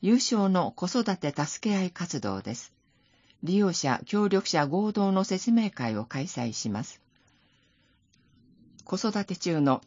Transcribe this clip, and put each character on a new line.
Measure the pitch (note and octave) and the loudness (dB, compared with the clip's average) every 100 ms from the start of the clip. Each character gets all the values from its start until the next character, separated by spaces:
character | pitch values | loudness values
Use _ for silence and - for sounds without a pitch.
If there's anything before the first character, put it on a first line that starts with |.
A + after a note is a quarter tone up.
有 | F#3 B3 | 4 4
償 | - A3 G3 | 4 2 4
の | F#3 F3+ | 4 2
子 | - F3+ | -2 -2
育 | B3 A3 F#3 | 0 0 -2
て | D3 | -2
助 | C#3+ D3 - A3 | -2 -4 -2 -2
け | G3 | 0
合 | |
い | F#3 | -2
活 | - F3 C#3+ | -4 -6 -4
動 | G#2 F#2+ | -4 -4
で | G2+ | -6
す。 | A#2 - _ _ _ _ _ _ - | -10 -12 _ _ _ _ _ _ -10
利 | D#3 G3 | 0 2
用 | G3 | 2
者、 | E3+ C#3 B2 - | 2 0 -2 0
協 | G#3 G#3 | 0 2
力 | G3 - | 2 2
者 | E3 C#3+ | 0 2
合 | F3+ G#3+ | 0 0
同 | G#3 G3 | 0 2
の | F#3+ | 2
説 | G3 F#3 - | 0 -2 2
明 | A#3 G#3+ | 2 2
会 | - A#2 G#2+ | -2 -4 -4
を | |
開 | A2+ C#3 | -4 -6
催 | E3 - A#2+ | -6 -6 -6
し | - A2+ | -4 -4
ま | G#2 | -6
す。 | - - _ _ _ _ _ _ _ _ _ _ _ _ _ _ _ _ - - | -8 -14 _ _ _ _ _ _ _ _ _ _ _ _ _ _ _ _ -20 -18
子 | - F#3+ | -6 -4
育 | A3+ G#3 | -2 -2
て | G3 F3+ | -4 -4
中 | F3+ D#3 | -2 2
の | C#3 C3 | 4 2